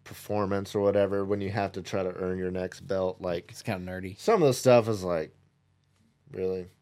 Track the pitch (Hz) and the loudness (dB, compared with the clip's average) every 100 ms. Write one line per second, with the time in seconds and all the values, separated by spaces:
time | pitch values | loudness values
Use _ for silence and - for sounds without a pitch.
0 | - - - 104 98 98 98 104 101 101 | -20 -18 -4 -2 0 -2 -2 2 4 4
1 | 98 98 98 101 98 104 98 95 87 101 | 2 0 -2 -2 -2 -2 -4 -4 -6 -4
2 | 92 90 92 92 92 90 92 - 92 95 | -4 -4 -4 -2 -4 -4 -6 -8 -4 -2
3 | 92 90 92 87 - - - 95 90 92 | -2 -2 -4 -4 -6 -10 -6 -6 -6 -8
4 | 95 98 - 226 147 127 127 120 110 104 | -10 -4 2 4 6 4 6 6 6 -2
5 | 92 85 80 - _ _ _ _ _ _ | -2 -2 -4 -10 _ _ _ _ _ _
6 | _ _ _ 98 92 92 90 _ | _ _ _ -6 -4 -4 -8 _